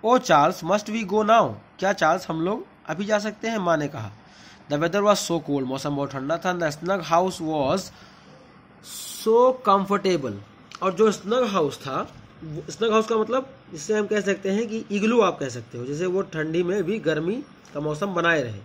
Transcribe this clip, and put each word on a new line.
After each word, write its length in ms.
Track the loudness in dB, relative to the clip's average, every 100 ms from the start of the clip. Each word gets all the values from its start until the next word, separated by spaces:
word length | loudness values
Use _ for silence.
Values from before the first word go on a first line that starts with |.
"Oh 140 | 4 2
Charles, 420 | 6 6 6 2
must 260 | -2 -2 -2
we 120 | -6
go 180 | -2 0
now?" 300 | 6 6 4 -2 -16 -4
क्या 140 | -2
Charles, 360 | 2 2 2 -2
हम 120 | -2
लोग 240 | -2 -2 -8 -18 -10
अभी 180 | -6
जा 140 | 0 0
सकते 300 | -2 -6 -6
हैं? 100 | -2
माँ 180 | 0 0
ने 120 | 0
कहा। 240 | -6 -12 -14 -20 -20 -20 -20 -6
"The 80 | -2
weather 200 | 0 2 2
was 160 | 2
so 180 | 0 -4
cold।" 220 | -2 -2
मौसम 340 | -2 -4 -4 -4
बहुत 140 | -4
ठंडा 260 | -6 -4 -2
था। 160 | -2 -2
"The 120 | -2
snug 300 | -4 -4 -2
house 360 | 2 2 2 -2
was 480 | -4 0 0 0 -4 -16 -20 -20 -20 -20 -20 -20 -20 -20 -18 -14 -12 -4
so 140 | 2 6 6 4 4
comfortable।" 680 | 4 4 0 2 0 -2 -8 -14 -20 -20 -4
और 100 | -4
जो 180 | 4 2
snug 320 | 2 -2 0
house 340 | 2 0 0 -2
था, 220 | -6 -6 -6 -12 -20 -18
वो, 180 | -12 -12 -12
snug 220 | -4 2
house 140 | 2 2
का 100 | 0
मतलब 380 | 0 -2 -4 -18 -16
जिससे 220 | -14 -2
हम 120 | -2 0
कह 140 | 0
सकते 300 | 0 -2 0
हैं 160 | -2 -2
कि 160 | -6 -4
igloo 280 | -2 2 4
आप 180 | 4 0
कह 80 | -8
सकते 300 | -8 -12 -10
हो, 60 |
जैसे 220 | -8 -4 -2
वो 160 | -2
ठंडी 400 | -4 -6 -2 -2
में 200 | 0 -2
भी 160 | -2 -2
गर्मी 440 | -2 -2 -2 -6 -8 -20 -12
का 60 | -6
मौसम 340 | -4 -4 -4
बनाए 280 | 0 2 2
रहे। 180 | 0 -8